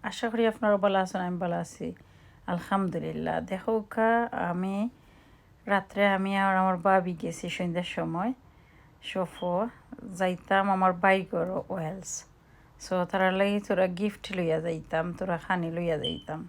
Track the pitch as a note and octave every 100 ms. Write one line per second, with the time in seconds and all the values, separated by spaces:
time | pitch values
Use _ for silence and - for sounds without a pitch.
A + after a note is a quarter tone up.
0 | G#3 - A#3 A3+ A3+ A3 G#3+ G3+ G3 F#3+
1 | F#3 F#3 F3+ F3+ F3+ E3+ E3 - E3 F3+
2 | - - - - - F3 - G3 F#3+ E3
3 | D#3 D#3+ D#3+ E3 E3 F#3+ - A3 G#3+ -
4 | A3 A#3 A#3 - F3 F3 F#3+ G3 A#3 -
5 | - - _ - _ _ - G3 G3 G3+
6 | G3+ F#3+ G3 G3 G3 F#3+ F#3+ F3+ F#3+ F#3+
7 | F3+ E3 E3 E3 F3 - F3+ E3+ F3 -
8 | E3 E3 A3 C4 - - - - - -
9 | - F#3+ F3 - F3+ F3 A#3 - - -
10 | - F3+ F#3 F3+ - G3 G3 F#3+ F#3 F3
11 | F#3+ F#3+ F#3+ F3 F3 F#3+ - F#3 D#3+ F#3+
12 | F#3 - - _ _ - - - - F#3
13 | F3 - F#3 F#3+ G3+ G3+ G3+ F#3+ F#3 F3
14 | G#3 G3+ - F#3 E3 D#3+ E3+ D#3+ D3+ D#3+
15 | F3 E3+ F#3 E3+ - F#3 E3 E3 E3+ D3+
16 | - D#3+ - D#3